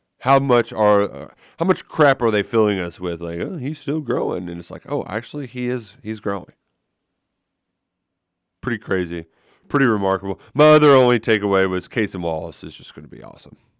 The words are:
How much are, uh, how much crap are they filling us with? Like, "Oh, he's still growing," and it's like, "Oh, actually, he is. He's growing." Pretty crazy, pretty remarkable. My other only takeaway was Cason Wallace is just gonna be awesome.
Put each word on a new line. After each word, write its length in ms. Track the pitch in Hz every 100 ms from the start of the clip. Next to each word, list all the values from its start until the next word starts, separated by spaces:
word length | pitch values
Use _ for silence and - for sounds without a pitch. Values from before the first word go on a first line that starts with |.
| _ _
How 180 | 131 139
much 340 | 139 120 113
are, 300 | 95 104 101
uh, 260 | 101 69 71 _ _ -
how 60 |
much 220 | 180 180 -
crap 340 | - 147 135
are 100 | 117
they 120 | 107
filling 360 | 98 113 107 98
us 220 | 87 87
with? 220 | 90 85
Like, 180 | 85 85
"Oh, 160 | 135 175
he's 220 | 131 156
still 220 | - 156
growing," 500 | 123 139 - 90 87
and 80 | 87
it's 120 | -
like, 120 | 80 -
"Oh, 160 | 139 -
actually, 380 | 104 - 147 123
he 220 | 123 123
is. 260 | 123 107 -
He's 180 | 104 107
growing." 320 | 104 98 - _ _ _ _ _ _ _ _ _ _ _ _ _ _ _ _ _ _ _ _ _
Pretty 160 | 127 110
crazy, 460 | - 95 85 85 80 _ _ _ _
pretty 180 | 139 127
remarkable. 520 | 107 95 95 98 95 _
My 200 | 135 151
other 180 | 151 147
only 280 | 135 123 120
takeaway 500 | 117 107 101 95 95
was 200 | 92 -
Cason 320 | 120 104 92
Wallace 420 | 85 80 85 -
is 120 | 78
just 200 | - -
gonna 140 | - 76
be 140 | 58
awesome. 340 | 52 - - - _ _